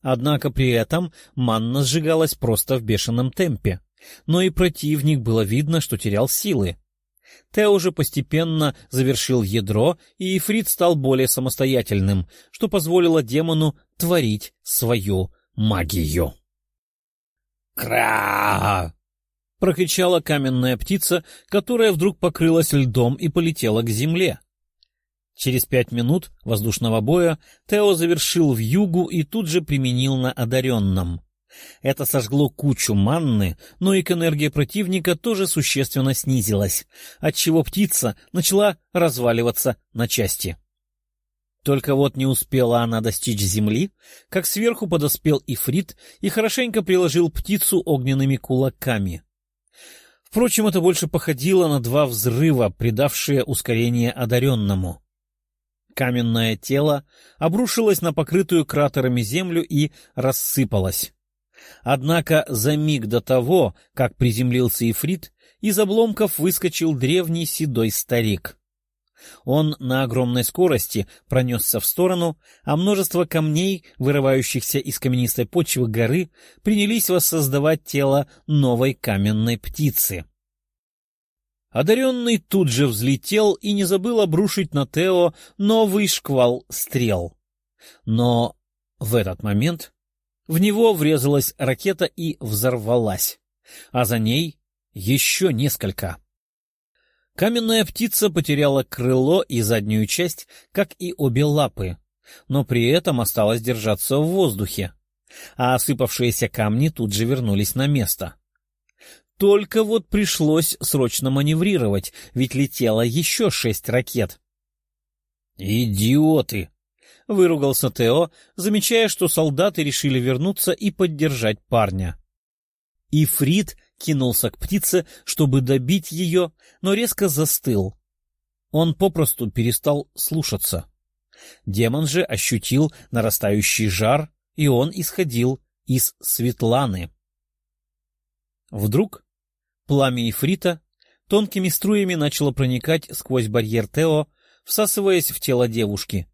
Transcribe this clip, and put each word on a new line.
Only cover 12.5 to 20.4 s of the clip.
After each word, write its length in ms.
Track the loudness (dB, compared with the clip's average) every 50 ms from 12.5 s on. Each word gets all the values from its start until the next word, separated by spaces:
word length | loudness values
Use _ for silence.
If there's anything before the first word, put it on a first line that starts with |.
| _
что 160 | -4 -4 -2
позволило 540 | 0 -2 -2 2 2 4 4 4 4 2 0
демону 540 | 0 -2 -2 0 0 0 2 2 0 -2 _ _ _ _
творить 580 | _ -2 0 0 2 2 0 -2 -2 -6 -12 _ _ _
свою 720 | -6 -4 -2 0 0 0 0 0 0 0 0 -2 -4 _ _ _ _ _
магию. 800 | -2 0 2 2 0 0 -2 -2 -2 -2 -2 0 0 -2 -2 -4 _ _ _ _ _ _ _ _ _ _ _ _ _ _ _ _ _ _ _ _ _ _ _ _ _ _ _ _ -10
«Кра!» 1120 | -6 -2 -2 0 0 0 0 0 0 -2 -2 0 0 0 0 0 0 0 0 -2 -2 -6 -10 _ _ _ _ _ _ _ _ _ _ _ _ _
прокричала 600 | 0 0 2 0 0 -2 0 0 2 2 2 2
каменная 560 | 2 0 -2 0